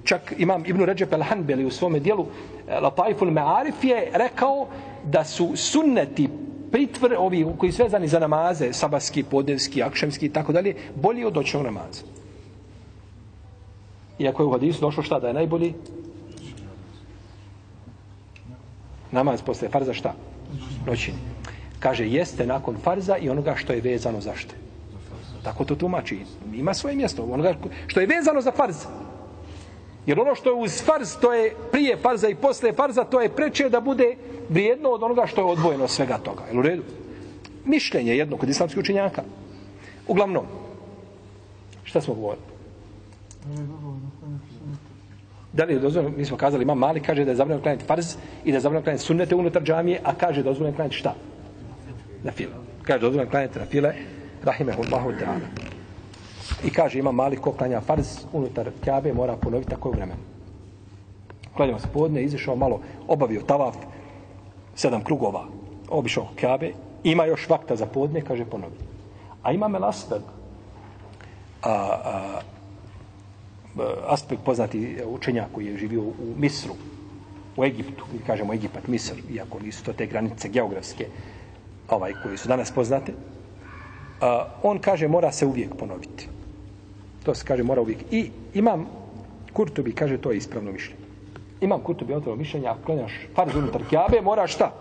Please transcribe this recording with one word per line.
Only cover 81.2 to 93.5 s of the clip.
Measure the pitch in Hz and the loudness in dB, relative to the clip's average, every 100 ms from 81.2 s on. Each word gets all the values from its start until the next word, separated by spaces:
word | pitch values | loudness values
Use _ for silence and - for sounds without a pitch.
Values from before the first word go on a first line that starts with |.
| - - - - - - - | -16 -16 -18 -20 -20 -20 0
ovaj, | 110 92 98 | 0 0 -4
koje | 110 98 | -8 -6
su | 113 | 0
danas | 127 120 | 0 2
poznate, | - 117 135 - - - - - - - - - - - - | 0 2 2 0 -10 -14 -18 -18 -18 -18 -16 -16 -16 -16 0
a, | 127 120 - - | 2 2 0 0
on | 208 202 | 0 2
kaže, | - 185 151 | 2 2 4
mora | 170 165 | 4 4
se | - 143 | 2 0
uvijek | 123 101 - | 2 -4 -6
ponoviti. | 104 90 - - - - - - - - - - - - | -8 -10 -12 -14 -14 -14 -14 -16 -18 -18 -20 -20 -18 -6
To | - 131 | -4 -4
se | - | 0
kaže, | 131 | 0
mora | 123 131 | 2 2
uvijek. | 113 110 - | 2 -2 -2
I | 226 220 - - | -2 -2 -6 -6
imam | 196 226 180 165 - - - - - - | 2 4 2 -4 -10 -16 -16 -16 -16 -6
Kurtubi | - 190 147 123 | 0 0 0 -2
kaže, | 113 151 131 | 0 0 0
to | 139 | 0
je | 104 | -2
ispravno | - 117 104 | -2 -8 -8
mišljenje. | 95 - - - - - - - - | -8 -12 -14 -18 -18 -18 -18 -18 -2
Imam | 196 190 | 2 2
Kurtubi | - 165 120 | 0 -6 -2
otvoreno | 147 147 110 | -4 -2 -4
mišljenje, | 151 151 127 | -4 -4 -2
ako | 113 - | -4 -2
klanjaš | 156 110 - - - | -2 -2 -8 -4 0
farz | 175 | 2